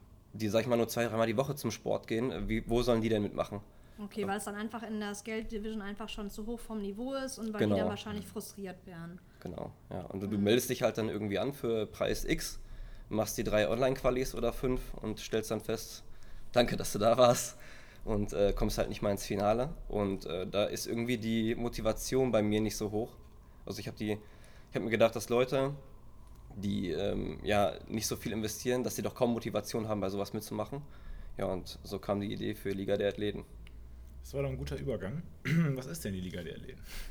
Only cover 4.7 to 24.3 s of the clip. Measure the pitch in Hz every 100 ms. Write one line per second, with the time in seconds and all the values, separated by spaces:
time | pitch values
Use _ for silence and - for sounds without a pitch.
4.7 | 226 220 214 208 202 - 220 220 226 220
5.7 | 214 196 208 214 - 208 220 208 233 -
6.7 | 220 196 202 254 269 262 262 220 208 107
7.7 | 104 - 202 - - - 214 - - 190
8.7 | 180 - 170 170 180 - - - - -
9.7 | - - 95 87 95 101 107 101 123 123
10.7 | 123 117 107 110 104 104 95 120 143 120
11.7 | 113 104 - 107 113 - 160 - - -
12.7 | - - - - 107 104 - 107 104 82
13.7 | 113 131 131 135 127 131 117 117 - 131
14.7 | 127 - - 110 107 - 110 - 110 -
15.7 | 113 - - - - - - - 120 123
16.7 | - 82 - 110 117 123 123 - - -
17.7 | - - - - 107 101 82 101 - 110
18.7 | - - 104 104 98 - 101 101 113 139
19.7 | 170 - 104 98 95 - 87 92 92 104
20.7 | - - 117 117 120 113 113 110 113 117
21.7 | - 110 107 - 131 131 110 104 107 107
22.7 | - 107 107 120 - - - - - -
23.7 | 104 107 110 107 104 -